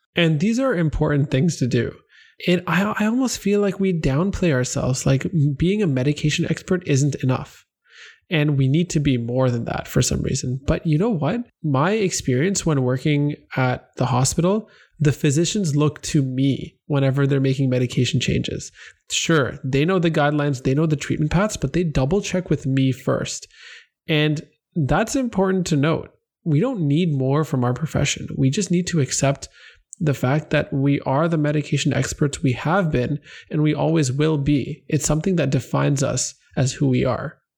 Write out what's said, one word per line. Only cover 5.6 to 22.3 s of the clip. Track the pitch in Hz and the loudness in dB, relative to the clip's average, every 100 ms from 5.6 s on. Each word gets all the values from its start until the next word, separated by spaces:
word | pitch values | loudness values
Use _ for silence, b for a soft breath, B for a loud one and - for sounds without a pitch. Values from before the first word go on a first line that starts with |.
| 170 208 | 0 2
a | 185 | 0
medication | 131 139 147 151 156 160 | 0 0 0 0 0 -2
expert | 165 - 185 - | -4 -2 -2 0
isn't | 135 143 - | 0 2 0
enough. | 131 127 147 - _ _ _ B B B - | -2 -2 -4 -18 _ _ _ B B B -4
And | 160 151 139 | 0 2 2
we | 131 | 2
need | 151 175 | 2 0
to | 156 | 0
be | 143 123 | 0 0
more | 117 123 131 | 0 0 2
than | 120 113 | 0 -4
that | - - | -6 -4
for | 139 | 0
some | 127 - | 0 0
reason. | - 135 127 131 - | -2 -2 -4 -6 -2
But | 160 165 | -2 2
you | 151 | 0
know | 226 | 2
what? | 175 165 240 240 _ | 0 -2 -2 -6 _
My | 156 131 170 | -2 0 2
experience | 220 190 - - 127 185 190 170 | 2 0 -2 -2 0 0 0 0
when | 143 | 0
working | 123 131 156 143 147 147 - - | 0 0 0 2 0 -2 -6 -2
at | 127 123 - - | 0 -2 -8 -4
the | 123 | 0
hospital, | 120 135 - 175 214 - b b b | 2 0 2 0 0 -4 b b b
the | 147 | 0
physicians | - 151 139 170 214 170 143 | 2 2 2 0 0 0 2
look | 147 147 | 0 0
to | - 156 | -2 0
me | 131 127 139 127 147 _ - | 0 0 0 0 -6 _ -4
whenever | 139 135 135 139 | 0 2 2 2
they're | 139 | 2
making | 135 135 131 | 2 2 2
medication | 123 123 - 120 127 | 2 0 0 0 0
changes. | - - - - - B B B - | 0 -2 -2 -6 -10 B B B -8
Sure, | - - 160 120 143 | -4 0 2 0 -4
they | 131 139 160 | -2 0 2
know | 190 | 2
the | 170 | 2
guidelines, | 160 147 151 147 131 | 2 2 2 0 -2
they | 135 | 0
know | 139 160 | 0 0
the | 147 | 0
treatment | - 131 151 | -2 -2 0
paths, | 170 214 - | 2 0 -2
but | 135 | -4
they | 170 | -2
double | 170 139 131 202 | -2 0 0 0
check | 202 | -2